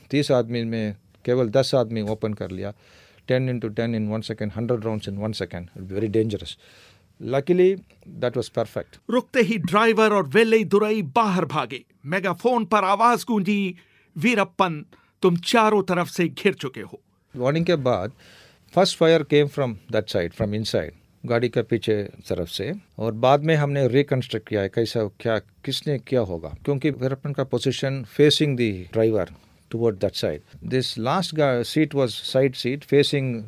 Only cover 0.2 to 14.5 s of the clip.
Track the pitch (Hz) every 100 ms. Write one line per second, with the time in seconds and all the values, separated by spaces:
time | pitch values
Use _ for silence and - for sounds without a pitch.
0.2 | 143 127 117 120 113 113 107 101 _ _
1.2 | 123 127 113 135 127 135 113 113 104 110
2.2 | 107 104 92 95 98 - _ - _ _
3.2 | - 127 131 123 110 107 117 110 107 110
4.2 | - 110 107 107 120 120 110 107 - 98
5.2 | 110 104 92 87 87 - 95 98 110 110
6.2 | 110 101 - - - - - _ _ _
7.2 | 113 135 143 180 185 190 - _ - -
8.2 | 120 127 - 120 110 107 - - - 240
9.2 | - 254 190 220 170 202 226 220 220 208
10.2 | 143 202 226 220 180 202 214 220 147 233
11.2 | 214 180 151 151 117 127 _ _ 135 190
12.2 | 185 170 240 240 180 208 190 202 233 233
13.2 | - 214 185 208 190 180 _ _ _ 160
14.2 | 226 214 190